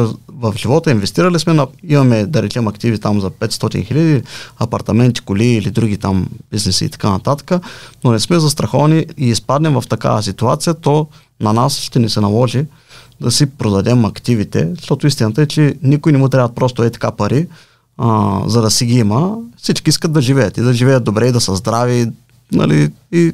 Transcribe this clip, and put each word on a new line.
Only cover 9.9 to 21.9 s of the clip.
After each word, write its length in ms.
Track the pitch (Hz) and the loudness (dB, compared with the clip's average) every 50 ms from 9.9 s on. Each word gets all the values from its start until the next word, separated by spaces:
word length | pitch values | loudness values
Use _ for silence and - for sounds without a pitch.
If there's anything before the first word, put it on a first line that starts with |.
| 113 107 - 131 123 110 107 | -4 -2 0 0 0 0 -2
ситуация, 500 | 101 92 - 113 120 156 156 - 175 165 | -4 -4 -2 0 0 0 0 -2 -2 -4
то 340 | 160 - - 147 156 151 151 - - _ _ _ - | -2 0 0 0 0 -2 -4 -8 -18 _ _ _ -4
на 140 | 117 107 110 | -2 0 2
нас 240 | 113 127 143 - - | 2 0 0 -2 -4
ще 200 | - - - 131 | -8 -2 0 0
ни 100 | 117 104 | 0 0
се 120 | - 107 | 0 0
наложи 440 | 104 101 104 113 127 117 110 127 151 151 - _ _ _ - - - - _ - | 0 2 2 2 0 0 0 -2 -4 -4 -8 _ _ _ -20 -20 -20 -20 _ -6
да 100 | 143 123 | -4 -2
си 140 | - - 147 | 0 0 0
продадем 600 | 139 - - 117 110 101 98 98 113 123 123 110 | 0 0 -2 -2 0 2 2 2 2 2 2 2
активите, 640 | 104 - - - - 120 107 98 - - - 151 165 180 | 0 -2 -4 -2 -2 0 0 -2 -2 -2 -2 -2 -2 -4
защото 320 | 160 - - 151 143 - 147 | -6 -4 -4 -4 0 0 0
истината 340 | - - 120 110 107 151 | 0 0 0 0 0 0
е, 40 | 151 147 | 0 0
че 280 | - 151 151 139 - - - | 2 2 2 2 0 0 2
никой 280 | 131 143 147 - 165 | 2 2 2 2 2
не 60 | 147 135 | 2 4
му 120 | 135 131 | 4 2
трябва 200 | 135 131 123 117 | 2 2 0 0
просто 340 | - 113 127 123 - - 117 | 0 -2 -2 -2 0 0 -2
е 60 | 117 | -2
така 220 | 113 - - 113 | -2 -2 -4 -4
пари, 360 | - - 104 104 113 143 175 175 - - - _ _ _ _ _ _ - | -2 -2 -2 0 0 -2 -2 -4 -8 -18 -20 _ _ _ _ _ _ -2
а, 420 | 117 117 110 110 104 101 98 98 101 | 0 0 2 2 2 0 0 -2 -2
за 160 | 101 110 117 | 0 0 2
да 100 | 113 107 | 2 2
си 140 | - - 123 | 0 0 0
ги 80 | 117 120 | 2 2
има. 420 | 123 113 101 107 127 170 190 220 233 233 233 - - | 2 2 2 2 0 0 -2 -4 -6 -10 -14 -16 -8
Всички 320 | - - 170 - - 156 | -4 -4 -4 0 0 0
искат 220 | 151 - - 170 151 | 0 0 0 0 0
да 80 | 160 | 0
живеят 360 | 123 123 139 139 113 92 - - | 2 2 2 2 2 0 0 0
и 40 | |
да 120 | 113 123 123 | 0 0 2
живеят 300 | 117 123 135 135 127 117 | 2 4 4 4 4 2
добре 240 | 123 101 107 117 127 | 0 0 2 2 2
и 40 | |
да 100 | 120 120 | 2 2
са 140 | - - 95 | 0 0 -2
здрави. 520 | 95 120 110 110 117 123 123 | -2 -2 -2 -2 0 0 0